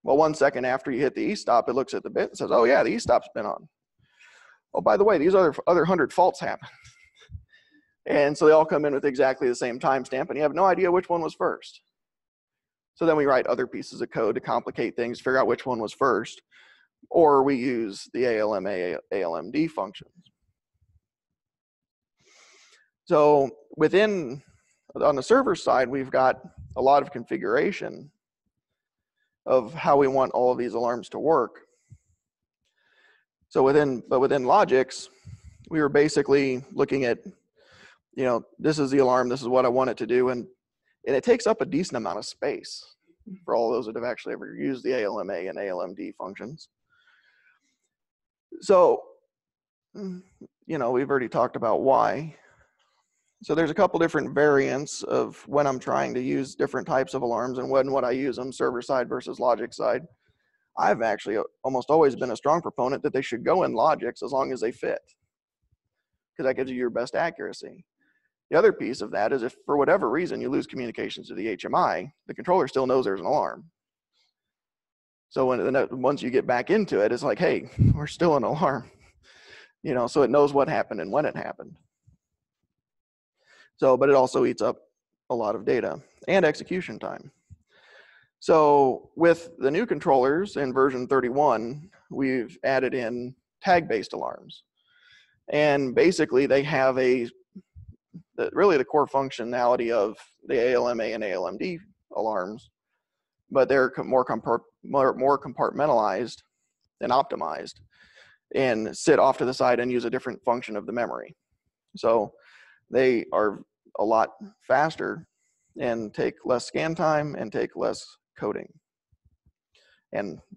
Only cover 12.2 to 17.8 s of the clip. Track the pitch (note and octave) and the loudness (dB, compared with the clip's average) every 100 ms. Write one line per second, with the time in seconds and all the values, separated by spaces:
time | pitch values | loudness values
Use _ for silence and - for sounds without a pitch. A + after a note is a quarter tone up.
12.2 | _ _ _ _ _ _ _ _ E3 D#3 | _ _ _ _ _ _ _ _ 2 2
13.2 | C#3 B2+ - B2 B2 G#2 - A#2 A#2+ D3 | 4 2 2 -2 -4 -8 -12 -10 -8 -2
14.2 | A2 A2+ - A#2+ A#2+ C3+ A#2 - A#2+ A#2+ | -2 -2 -2 -4 -4 -6 -6 -4 -6 -4
15.2 | C3 C3 A2 A#2 C3+ A#2 G#2+ - C3+ G#2 | -2 0 0 -2 -4 -6 -6 0 2 2
16.2 | B2+ - _ _ - _ _ _ _ E3+ | -2 -14 _ _ -20 _ _ _ _ 4
17.2 | D#3 C#3 C3+ C3+ C3 A#2+ | 6 6 4 0 -2 -2